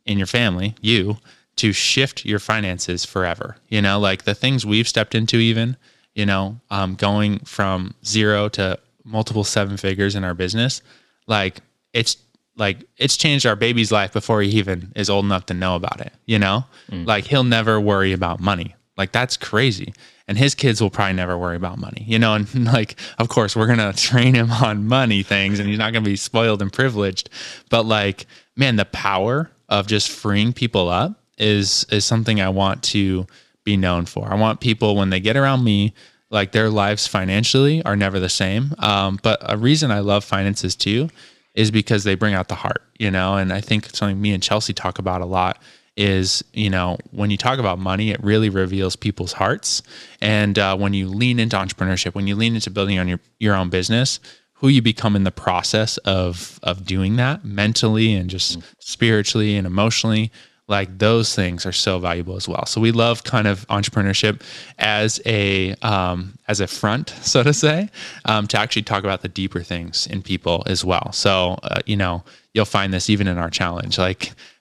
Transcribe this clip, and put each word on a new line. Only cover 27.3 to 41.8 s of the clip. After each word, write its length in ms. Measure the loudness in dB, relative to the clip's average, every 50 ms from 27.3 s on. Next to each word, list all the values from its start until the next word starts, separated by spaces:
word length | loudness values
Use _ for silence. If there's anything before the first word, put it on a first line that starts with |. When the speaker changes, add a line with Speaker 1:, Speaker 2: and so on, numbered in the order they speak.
| -14 -16 -16 -16 -16 -16 _ 0
Speaker 1:
But, 160 | 2 2 2
like, 420 | 2 2 2 2 0 -2 -4 -12 _ -20 -20 _ _ -2
man, 200 | 0 2 2 4
the 100 | 2 0
power 640 | 0 -4 -4 -2 0 0 2 0 0 0 -2 -4 -6 _ _ _ 0
of 180 | 0 0 2
just 240 | 2 0 0 0 -2
freeing 420 | -6 -4 -2 0 2 4 2 2
people 360 | 0 -2 -4 0 2 0 2 2
up 320 | 2 0 0 -2 -4 _ _ _ _
is, 500 | -2 2 2 2 2 2 0 -2 -2 -2 0
is 160 | 0 0 0
something 340 | 0 0 0 0 0 0 0
I 80 | 0 0
want 340 | 0 0 0 0 0 -2 -4
to 420 | -2 0 0 0 2 0 -2 -4 -6 _ -20 _ _ _ _ -2
be 120 | 0 0
known 300 | 2 2 2 0 0 -2
for. 260 | -4 -6 -8 -4 -2
I 20 | 0
want 260 | 2 2 2 0 0
people, 360 | 0 0 0 2 2 2 2
when 140 | 2 2 2
they 100 | 0 0
get 160 | 0 0 2
around 260 | 2 2 2 2 2
me, 300 | 2 4 4 4 2 0 -2 _ -20 -20 _ _ _ -2
like, 220 | 0 0 0 2
their 180 | 2 2 2 2
lives 360 | 2 2 2 0 0 -2 -4
financially 800 | -6 -4 -4 -2 0 0 0 0 2 4 4 4 4 2 0 0
are 120 | 0 0
never 220 | 2 0 0 0 -2
the 100 | -2 -2
same. 440 | -2 -2 -2 0 0 -2 -2 -4 -4 -2
Um, 420 | 0 2 2 2 0 -2 -2 0
but 160 | 0 0 0 0
a 160 | -2 -4 -2 2
reason 320 | 4 4 4 4 2 0
I 100 | 0 0
love 240 | 2 2 2 0 0
finances 500 | 0 -2 0 0 -2 -2 -2 -4 -6 -4
too 360 | -2 -2 -2 0 -2 -2 -4 -6 -14 -20 -20 _ _ _ _ -2
is 160 | 0 0 2
because 340 | 2 0